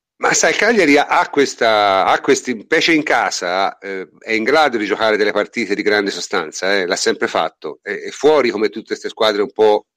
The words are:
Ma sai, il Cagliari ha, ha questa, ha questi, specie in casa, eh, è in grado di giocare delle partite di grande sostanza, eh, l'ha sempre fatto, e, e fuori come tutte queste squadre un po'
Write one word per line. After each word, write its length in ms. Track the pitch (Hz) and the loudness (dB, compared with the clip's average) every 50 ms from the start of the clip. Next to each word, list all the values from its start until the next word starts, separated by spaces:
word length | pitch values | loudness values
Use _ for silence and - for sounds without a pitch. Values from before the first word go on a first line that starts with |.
| _ _ _ - | _ _ _ -6
Ma 160 | - - - | -2 -2 0
sai, 180 | - - 190 | 2 0 0
il 60 | - - | 0 0
Cagliari 400 | 208 220 247 208 175 143 143 143 | 0 2 2 4 4 4 4 4
ha, 100 | 135 - | 4 2
ha 220 | 147 170 175 - | 0 0 0 0
questa, 760 | - 143 135 131 - - 123 113 107 104 104 101 95 95 87 | 0 0 0 0 0 0 0 2 4 4 4 4 4 4 4
ha 140 | 104 143 156 | 2 2 2
questi, 400 | - - 131 - - 127 120 101 | 2 2 0 0 0 -4 -8 -8
specie 320 | - - 156 165 - 170 165 | -4 -2 0 0 2 2 0
in 80 | 151 | 0
casa, 760 | 143 - 143 120 104 92 - - 95 87 90 95 98 92 - - | 0 0 0 0 0 0 -2 -4 -4 -4 -2 -2 -2 -2 -4 -6
eh, 280 | - 98 95 92 92 - _ _ | -12 -10 -10 -10 -12 -14 _ _
è 140 | - 113 113 | -8 -4 -4
in 100 | 110 110 | -2 -2
grado 340 | 123 143 160 151 139 117 110 | 0 2 2 2 2 0 -2
di 80 | 104 | -2
giocare 320 | 95 104 - 113 110 107 98 | -2 -2 0 0 0 2 2
delle 140 | 104 104 | 0 0
partite 420 | - 104 104 - - 120 113 95 101 | 0 0 -2 -4 -4 -6 -6 -4 -4
di 80 | 101 | -2
grande 300 | 101 104 104 104 101 98 | 0 0 0 0 0 -2
sostanza, 640 | 90 90 - - 104 95 82 78 - - 92 95 101 | -4 -6 -8 -6 -6 -6 -6 -6 -8 -6 -4 -2 0
eh, 100 | 101 90 | 0 0
l'ha 100 | 85 90 | -2 -2
sempre 320 | - - 113 110 - 120 110 | -2 -2 -2 -2 -2 -4 -4
fatto, 520 | - 95 82 78 - _ - 78 69 - | -2 -2 -4 -4 -6 _ -14 -14 -14 -12
e, 260 | - 101 101 - - 101 | -12 -10 -10 -10 -10 -12
e 40 | |
fuori 380 | - - - 147 156 143 123 117 | -6 0 2 4 4 4 2 0
come 180 | 101 104 110 101 | 0 -2 -2 -4
tutte 180 | - 110 104 - | -4 -6 -10 -8
queste 220 | 107 - - 104 | -8 -8 -8 -8
squadre 320 | - - 113 110 104 101 | -4 -2 0 0 0 0
un 100 | 101 - | -2 -2
po' 360 | - - 107 107 104 101 - _ _ | 0 2 4 4 4 2 0 _ _